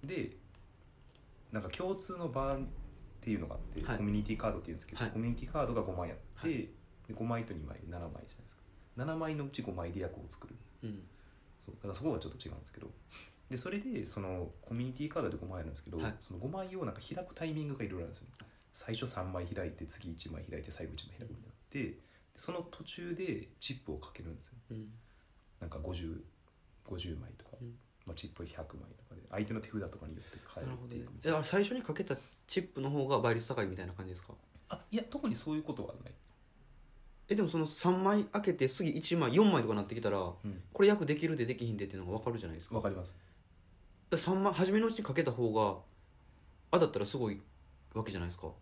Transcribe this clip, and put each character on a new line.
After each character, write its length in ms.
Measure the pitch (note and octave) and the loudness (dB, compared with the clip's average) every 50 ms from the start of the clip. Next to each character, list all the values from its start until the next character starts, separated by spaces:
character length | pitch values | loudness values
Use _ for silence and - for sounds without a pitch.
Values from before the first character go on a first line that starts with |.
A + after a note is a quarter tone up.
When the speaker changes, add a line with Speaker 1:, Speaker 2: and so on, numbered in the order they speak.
| - | -6
Speaker 1:
で、 320 | C#3 F#3 E3 A#2+ - - - - - - - - - - - - - - - - - - - - - - - - - - | -4 -2 -2 -2 -2 -4 -10 -18 -20 -20 -20 -20 -20 -20 -20 -20 -20 -20 -20 -20 -20 -20 -20 -20 -20 -20 -20 -16 -6 -4
な 80 | A2+ | -4
ん 20 | G#2 | -4
か 60 | - | -4
共 260 | - - E3+ F#3 G3 | -4 -2 0 0 0
通 220 | F#3+ - - F#3+ | 0 -2 -6 -4
の 120 | F3+ E3+ D#3+ | -2 -2 -2
番 360 | A#2+ C3+ C3+ C3+ C#3 C3+ C3+ | 0 0 2 2 2 0 0
っ 40 | - - - - - - - - - - - | -4 -4 -6 -8 -10 -12 -14 -16 -16 -16 -8
て 100 | - A#2 | 0 0
い 60 | G#2+ | 2
う 40 | F#2+ | 2
の 80 | E2+ - | 2 -2
が 80 | - | -4
あ 20 | - | -4
っ 20 | |
て、 220 | - - - D#2+ D#2+ | -4 -4 -4 -4 -2
Speaker 2:
は 120 | - A#2+ | 0 0
い。 20 | A2 | 2
Speaker 1:
コ 40 | G#2 | 2
ミ 80 | G#2 G#2 | 4 4
ュ 40 | |
ニ 60 | G#2+ G#2 | 4 4
テ 100 | - G#2+ | 2 0
ィ 20 | |
カ 120 | G#2 - A2 | 0 2 0
ー 40 | - | 0
ド 60 | E2+ | 0
っ 40 | - | -4
て 60 | - | -6
い 40 | D#2+ | -8
う 40 | |
ん 20 | D#2 | -8
で 20 | |
す 60 | - | -8
け 80 | - - | -10 -4
ど、 80 | - A#2 | -4 -4
Speaker 2:
は 60 | A2+ | -2
い。 20 | |
Speaker 1:
コ 80 | - A2 | 0 0
ミ 80 | A#2 | 0
ュ 20 | A#2 | 2
ニ 60 | A#2+ | 0
テ 100 | A2+ - | 0 -2
ィ 40 | - | -2
カ 140 | - D#3 C#3 | 0 2 2
ー 20 | |
ド 80 | A#2 A#2+ | 2 2
が 80 | A2+ F2+ | 0 0
五 100 | F#2 F2+ | 0 0
枚 180 | F2 F2 E2+ - | -2 -2 -2 -4
あ 20 | |
っ 20 | |
て、 80 | - - - - | -8 -10 -14 -12
Speaker 2:
は 120 | - - E3 | -2 0 0
い。 40 | D#3 B2 - - - - - - - - - - | 2 2 -2 -4 -8 -16 -20 -20 -20 -20 -10 -10
Speaker 1:
で、 60 | G#2+ | -6
五 100 | - A2+ | -2 0
枚 200 | A#2+ A#2 A#2 A2+ | 0 0 0 0
と 80 | - F#2+ | -4 -6
二 120 | D#2+ D2 | -6 -6
枚 160 | C#2+ - - | -6 -8 -8
で 60 | D2+ D#2 | -8 -8
七 120 | E2+ F2 F2 E2 | -6 -6 -6 -6
枚 40 | C#2+ | -8
じ 40 | |
ゃ 20 | - | -10
な 20 | - | -12
い 20 | |
で 60 | - - - - - | -14 -16 -18 -18 -18
す 60 | - | -20
か。 60 | - - - - - - - - | -20 -20 -20 -20 -20 -20 -14 -8
七 200 | - B2+ D#3 D#3+ | -4 -2 -2 -2
枚 180 | D#3+ E3 D#3 D#3 | 0 0 0 0
の 100 | D3 C#3+ | -2 -2
う 60 | C3+ | -4
ち 120 | - - - | -4 -4 -4
五 100 | - F#2 | -4 -2
枚 200 | F2 E2+ E2+ F2 | -2 -2 -2 -2
で 80 | G2 | -2
役 180 | F2+ E2+ - - | -2 -2 -4 -6
を 60 | - - | -10 -12
作 180 | - - - | -12 -12 -14
る 80 | - - | -14 -14
ん 20 | |
で 60 | - - | -14 -16
す。 40 | - - - - | -18 -16 -10 -8
Speaker 2:
う 20 | A2+ | -6
ん。 200 | G#2 F#2+ F2+ F2 - - - - - - - - - - | -6 -6 -10 -14 -18 -20 -20 -20 -20 -20 -20 -20 -20 -18
Speaker 1:
そ 140 | - - G2 | -16 -16 -16
う。 20 | |
だ 60 | - - | -8 -6
か 60 | G2 | -6
ら 60 | F#2 | -4
そ 100 | - - | 0 0
こ 80 | D#3+ C3 | 2 2
が 60 | E2+ | 2
ち 80 | - | -2
ょ 40 | D#2+ | -6
っ 20 | - | -8
と 160 | - - - | -8 -8 -8
違 20 | D#2 | -8
う 20 | |
ん 60 | D2 | -10
で 60 | - | -12
す 60 | - - | -14 -14
け 80 | - | -14
ど。 100 | - - - - - - - - - - - - - - | -12 -12 -14 -16 -18 -16 -16 -16 -16 -16 -18 -20 -10 -6
で、 80 | C3 | -4
そ 140 | B2 - F3+ | -4 -2 -2
れ 100 | F#3+ G#3 | -2 -2
で、 240 | G#3 C4 A#3+ D3+ G2+ | -2 -2 -2 -2 -2
そ 140 | - - G#2 | -2 -2 -4
の、 320 | G2 F#2 F#2 F2+ F2 E2+ - - - | -2 -2 -2 -2 -2 -4 -6 -12 -8
コ 120 | - A#2 | -6 -2
ミ 100 | A#2 B2 | -2 -2
ュ 40 | C3 | -2
ニ 40 | B2+ | -2
テ 120 | B2+ D3 | -4 -4
ィ 40 | D3 | -2
カ 120 | - E3+ | 0 0
ー 20 | C#3 | 0
ド 60 | G2 | 0
で 60 | - | -2
五 100 | - - | -4 -4
枚 120 | F2+ F#2+ F2+ | -4 -4 -4
あ 40 | D#2+ | -4
る 40 | |
ん 40 | D#2+ | -6
で 60 | D2+ | -6
す 80 | D2 - | -8 -10
け 60 | - | -6
ど、 80 | E2+ E2 | -4 -2
Speaker 2:
は 100 | D#2+ A2 | -2 -2
い。 80 | G#2+ G#2+ | -2 -4
Speaker 1:
そ 120 | - - F#2+ | -10 -10 -8
の 60 | F2 | -4
五 100 | G#2 C#3 | -4 -2
枚 260 | E3 G3 F#3+ F#3 F#3 | -2 -2 -4 -4 -2
を 80 | F#3+ E3 | -2 -2
な 80 | C3 A2+ | -2 -2
ん 20 | |
か 60 | - | -6
開 240 | - - D#3+ F3 F3+ | -8 -6 -6 -6 -6
く 100 | - - | -6 -6
タ 100 | - E3 | -4 -2
イ 80 | E3 D#3 | -2 0
ミ 120 | D#3 D3+ | 0 0
ン 40 | D3 | -2
グ 80 | C#3 | -2
が 80 | C3+ A#2 | -2 -2
い 40 | F#2+ | -4
ろ 100 | F#2 F2 | -2 -4
い 20 | |
ろ 60 | E2+ | -6
あ 20 | E2 | -6
る 20 | |
ん 0 | |
で 40 | - | -8
す 40 | - | -12
よ。 80 | - - - - - - - - - - - | -14 -18 -16 -18 -18 -20 -20 -20 -20 -14 -10
最 220 | - - - A2+ | -8 -4 -4 -2
初 140 | A2+ - A#2+ | -2 0 -2
三 240 | - G2 F2+ F#2 F#2 | -2 -2 -2 -2 -2
枚 120 | F2+ F2 | -4 -4
開 220 | F2 - - F2+ E2 | -4 -4 -2 -4 -4
い 40 | D#2 | -4
て、 140 | - E2 | -6 -8
次 260 | D#2 - - - F2 E2 | -8 -8 -8 -6 -8 -8
一 180 | D#2+ - D#2 | -8 -8 -8
枚 140 | D#2+ D#2 E2 | -8 -8 -8
開 160 | - - D2 | -8 -8 -8
い 20 | - | -6
て、 80 | - | -8
最 160 | - - E2 | -8 -8 -6
後 60 | - - | -8 -8
一 140 | - - - | -8 -10 -10
枚 100 | - - | -12 -12
開 80 | A2+ | -12
く 40 | A2 | -10
み 60 | A2 | -10
た 60 | A2+ - | -12 -14
い 20 | |
な 40 | - | -16
の 0 | |
が 40 | - | -18
あ 140 | - - | -20 -20
っ 20 | - | -8
て、 120 | - C#3+ B2 | -4 -2 -2
で、 160 | G#2+ - - - - - - - _ _ | -2 -4 -8 -14 -20 -20 -20 -20 _ _
そ 160 | - - - F3 | -10 -8 -4 -4
の 100 | F3+ E3+ E3+ | -4 -4 -6
途 140 | - - D3+ | -10 -12 -10
中 300 | - - - F3 F3 E3+ | -10 -8 -8 -4 -4 -4
で 320 | E3+ F#3+ F3+ B2+ - - - - - | -2 0 -2 -2 -2 -4 -10 -12 -6
チ 140 | - - C3+ | -6 -4 -4
ッ 120 | - - | -4 -6
プ 80 | - D2+ | -6 -6
を 60 | - | -6
か 140 | - - - | -6 -10 -12
け 100 | - - | -10 -10
る 80 | E2 | -8
ん 60 | D#2+ | -10
で 40 | - | -10
す 60 | - | -12
よ。 60 | - - A#2 - - | -16 -18 -20 -14 -10
Speaker 2:
う 40 | A#2 | -10
ん。 180 | A2 A2 G#2 A2 A2+ - - - - - - - - - - - - | -10 -10 -10 -14 -16 -18 -20 -20 -20 -20 -20 -20 -20 -20 -20 -14 -12
Speaker 1:
な 80 | - | -10
ん 40 | E2 | -8
か 100 | - - | -6 -6
五 120 | D2+ F2+ F2 | -4 -4 -4
十、 320 | E2 E2+ D#2+ D#2+ - - - _ _ _ - _ - _ - - - - | -2 -4 -4 -6 -6 -8 -14 _ _ _ -20 _ -20 _ -20 -20 -20 -10
五 120 | - F#2+ | -8 -6
十 200 | E2+ F2 F2+ D#2+ | -4 -4 -4 -4
枚 160 | D#2 D#2+ - - | -6 -6 -10 -12
と 80 | - - | -16 -16
か、 100 | - - - | -18 -14 -12
Speaker 2:
う 40 | B2 | -12
ん。 120 | A#2+ A#2 A#2 - _ _ _ - | -12 -12 -14 -20 _ _ _ -10
Speaker 1:
ま 60 | - E2+ | -8 -8
あ、 20 | |
チ 140 | - - - | -6 -6 -8
ッ 40 | - | -8
プ 140 | - E2+ | -8 -10
百 300 | D#2+ - - D#2 D2+ - | -10 -8 -10 -10 -10 -10
枚 120 | D2+ - - - | -12 -14 -14 -16
と 60 | - - | -20 -20
か 120 | - - | -18 -18
で、 60 | F2+ - - | -18 -14 -6
相 160 | - G2+ G#2+ | -2 -2 0
手 80 | G#2 A2+ | 0 -2
の 80 | A2 | -4
手 100 | G#2+ - | -4 -4
札 200 | - G#2+ F#2+ E2 | -4 -4 -4 -4
と 80 | - - | -6 -8
か 80 | E2 | -10
に 80 | D#2+ D#2+ | -10 -10
よ 80 | E2+ - | -10 -12
っ 80 | - | -12
て 80 | - D2+ - - - | -16 -16 -16 -12 -8
変 100 | - - | -6 -6
え 20 | |
て 60 | C3 B2+ | -4 -6
い 40 | |
く 60 | B2 B2 | -6 -8
み 40 | |
た 140 | B2 A#2+ A#2+ | -8 -8 -8
い 20 | A#2+ | -8
な。 0 | |
Speaker 2:
な 0 | |
る 60 | A#2+ | -8
ほ 80 | - - | -12 -2
ど 0 | |
ね。 20 | - | 2
え、 60 | D#3 D#3+ | 4 4
あ 60 | D#3 | 4
れ、 60 | D3 | 4
最 180 | - - G3 G3+ | 4 4 4 4
初 100 | G3+ - | 4 2
に 80 | D#4 A#3+ | -2 -2
か 100 | - - | -2 -2
け 120 | - G3 | -2 0
た 120 | - - - - - - - _ | -2 -2 -4 -4 -14 -20 -20 _
チ 140 | - - F#3 | 0 0 0
ッ 120 | F3+ - - | 0 0 -4
プ 80 | C3+ | -2
の 80 | C3 C#3 | 0 2
方 200 | C#3+ D3 C3+ C3 | 2 2 4 6
が 100 | C#3 A#2 | 6 6
倍 160 | A2 A#2+ A2+ | 8 6 6
率 140 | A#2 A#2 - | 4 2 0
高 160 | C3 A#2+ G#2 | 0 0 2
い 20 | |
み 100 | F#2 F#2 | 0 0
た 60 | F#2 F#2 | -4 -6
い 40 | E2+ | -6
な 40 | E2+ | -6
感 140 | F2+ F#2+ | -6 -6
じ 60 | F#2 F#2 | -8 -8
で 40 | |
す 80 | - - | -10 -10
か？ 100 | - - - - - - - - - | -14 -16 -18 -18 -20 -20 -20 -10 -10
Speaker 1:
あ、 160 | - - - - - | -10 -10 -8 -2 -2
い 40 | |
や、 60 | A3+ A#3 - | -2 -2 -2
特 180 | - D4+ - A#3+ | -6 -2 0 0
に 60 | - | 0
そ 200 | - - D#3 D3+ | 0 0 0 0
う 20 | |
い 20 | D#3 | 0
う 60 | D#3 | 0
こ 80 | - - | -2 -4
と 120 | - G2 | -4 -4
は 100 | - - - - | -6 -6 -10 -12
な 40 | - | -14
い。 60 | - - - - - - - - - - - - - - - - - - - - - - - | -14 -16 -20 -20 -20 -20 -20 -20 -20 -20 -20 -20 -20 -20 -20 -20 -20 -20 -20 -20 -20 -20 -2
Speaker 2:
え、 80 | - G#3 | 0 4
で 80 | G#3 G3+ | 4 4
も 60 | D#3 | 4
そ 100 | - E3+ | 4 4
の 80 | D#3+ | 2
三 380 | D3+ - - - F3 F3+ F#3 F#3+ | 2 2 4 6 6 6 8 8
枚 200 | G3 G#3 G#3 G3+ | 8 8 6 4
開 180 | - - G#3 G#3 | 4 2 2 4
け 120 | - F3 | 4 4
て、 140 | - C3+ B2+ | 6 4 4
次 220 | - - F#3 D#3+ | 4 4 2 2
一 260 | - E3 D#3+ - E3+ | 2 2 2 2 4
枚、 180 | E3+ D3+ A#2+ A#2+ | 4 6 6 10
四 160 | E3+ A3 G#3 | 10 10 10
枚 120 | F#3 C#3+ A2 | 10 8 6
と 60 | A2 | 4
か 60 | A2 | 2
な 80 | G#2 G2+ | 2 0
っ 40 | |
て 100 | G2+ A2+ | 0 -4
き 40 | A#2 | 0
た 100 | A#2 G#2+ | 2 4
ら、 80 | G2 G2 | 4 4
Speaker 1:
う 20 | F#2 F2 F2 - - | 2 0 -2 -4 -6
ん。 160 | G#2 G2 F2+ - - - | -6 -6 -6 -10 -12 4
Speaker 2:
こ 100 | - G3+ | 8 10
れ 60 | G3+ | 10
役 160 | G#3 G3+ E3+ | 10 8 6
で 120 | C#3 D3+ | 2 2
き 100 | D3 E3 | 4 4
る 100 | D#3+ D#3+ | 2 2
で 100 | C3 A#2+ | 2 2
で 100 | A2+ B2+ | 0 2
き 100 | - A#2+ | 0 0
ひ 60 | A#2 G#2+ | 0 0
ん 40 | |
で 100 | G2+ G2+ | 0 -2
っ 20 | F#2+ | -4
て 60 | - | -4
い 40 | F#2+ | -6
う 60 | F#2 | -4
の 80 | F2 F#2+ | -2 -2
が 60 | A2+ | 0
分 60 | A2+ | 0
か 60 | B2 | 0
る 80 | A#2 A2 | -2 -2
じ 60 | F#2+ | -2
ゃ 40 | E2+ | -4
な 60 | D#2+ | -6
い 20 | D#2+ | -8
で 40 | - | -8
す 60 | - | -2
か。 80 | A2+ | -2
Speaker 1:
分 60 | A2 - | 0 0
か 60 | G2+ | 2
り 60 | G2 | 0
ま 100 | F#2 F2 | 0 -6
す。 120 | - - - - - - - - - - - - - - - - - - - - - | -8 -10 -14 -18 -20 -20 -20 -20 -20 -20 -20 -20 -20 -20 -20 -20 -20 -20 -20 -4 0
Speaker 2:
で、 60 | - | 2
三 260 | E3 - E3+ F#3 F#3+ G3 | 2 4 4 4 6 6
枚、 100 | G3+ F3+ | 4 6
初 200 | C#3+ F#3 F#3 G3 | 6 6 6 8
め 80 | G#3+ | 6
の 80 | A3+ A3+ | 6 6
う 40 | A3+ | 4
ち 60 | - | 2
に 60 | G#3 | -2
か 100 | - C3+ | 0 2
け 80 | D3 D#3+ | 4 4
た 80 | C#3 | 4
方 220 | A#2 A#2 B2 A2+ G#2+ | 4 4 2 4 6
が、 280 | A2 A2 G2+ F#2 F#2 - - - - - - - - - - - - - - - - - - - | 6 6 6 4 0 -8 -18 -20 -20 -20 -20 -20 -20 -20 -20 -20 -20 -20 -20 -20 -20 -4 4 8
当 80 | F3+ | 8
た 60 | E3 | 8
っ 40 | C#3 | 8
た 80 | - - | 6 2
ら 80 | G#2 | 0
す 100 | G2 - | 2 2
ご 140 | C3 B2 G#2+ | 2 2 2
い 100 | G2+ - - - - - - - - - - - - | 0 -2 -6 -14 -20 -20 -20 -20 -20 -20 -20 -6 -4
わ 80 | A2 G#2+ | -2 -2
け 80 | G#2+ | 0
じ 60 | G2+ | 0
ゃ 40 | F#2 | -2
な 60 | E2+ | -2
い 20 | F2 | -2
で 20 | F2 | -4
す 80 | - | -6
か。 80 | - D#2+ D#2+ - | -8 -10 -10 -10